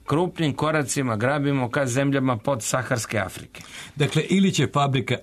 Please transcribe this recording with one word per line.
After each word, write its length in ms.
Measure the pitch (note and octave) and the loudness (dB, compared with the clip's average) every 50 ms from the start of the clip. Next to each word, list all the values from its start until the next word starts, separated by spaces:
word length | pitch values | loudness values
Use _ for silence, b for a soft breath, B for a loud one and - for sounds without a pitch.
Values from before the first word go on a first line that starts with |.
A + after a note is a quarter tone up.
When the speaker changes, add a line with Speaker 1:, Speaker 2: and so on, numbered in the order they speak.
| - | -4
Speaker 1:
krupnim 460 | - - D#3 F#3 F3 E3+ - E3 C#3+ | -2 0 0 0 0 -2 -2 -2 -2
koracima 640 | - - D3+ D#3 D#3 D#3 C#3 - - D3 C3+ B2 A2 | 0 0 0 0 2 0 0 0 -2 -2 0 0 0
grabimo 520 | G#2 A#2+ B2+ D3 D3 C#3 C#3+ C#3+ C3+ B2+ A2+ | 0 0 0 0 2 0 0 2 0 0 0
ka 160 | C3 D3 C#3 | 0 0 0
zemljama 500 | B2 A#2 C3+ C#3 C#3+ C#3 C#3 C3 C3 B2 | 0 0 0 2 2 2 2 2 0 0
podsaharske 840 | G#2+ - C#3 C#3 A#2 - - - C3+ A2+ - C3 A#2 - - A#2+ G#2 | 0 0 -2 -2 -2 -2 -2 -2 -2 0 0 -2 -2 -2 -2 -2 -2
Afrike. 440 | F#2+ F2+ - - D2+ - - - B B B B B B B | -2 -4 -6 -12 -14 -16 -16 -20 B B B B B B B
Speaker 2:
Dakle, 260 | B D3 C3+ - D#3+ | B 0 0 2 0
ili 300 | - - F3 G3 F#3+ F#3+ | 2 2 4 4 4 4
će 160 | F3+ - C3+ - | 4 2 2 2
fabrika 440 | - F#3+ F3 C#3 C3 C3+ - - B2 - | 2 2 2 2 2 0 0 0 -2 -4